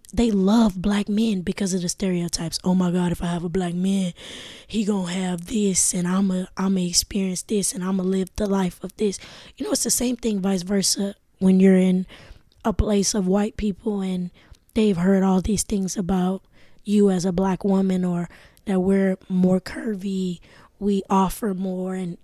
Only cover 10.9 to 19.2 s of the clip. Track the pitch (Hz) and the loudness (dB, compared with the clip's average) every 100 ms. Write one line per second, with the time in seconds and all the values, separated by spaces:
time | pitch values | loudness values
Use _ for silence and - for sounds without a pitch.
10.9 | - 196 - _ - 190 185 190 185 185 | -2 -4 -8 _ 0 4 6 8 8 6
11.9 | 185 185 - - - _ _ 226 185 - | 2 -2 -12 -20 -20 _ _ -4 0 2
12.9 | 202 190 220 185 202 208 - 214 185 220 | 2 0 0 0 2 0 -2 -4 -4 -4
13.9 | 202 190 185 180 - - - _ 226 214 | -4 -2 -4 -6 -10 -20 -20 _ 0 2
14.9 | 170 185 196 190 185 175 190 - 202 185 | 2 4 4 4 2 2 -2 -2 -2 -2
15.9 | - 180 185 180 190 _ - - - - | -4 -2 0 0 -4 _ -20 -20 -14 0
16.9 | 208 202 185 185 175 190 180 202 190 190 | 4 4 4 0 0 0 0 2 2 2
17.9 | 185 180 175 175 - - _ - 190 180 | 0 0 -2 -6 -12 -20 _ -2 0 2
18.9 | 196 190 190 | 2 2 0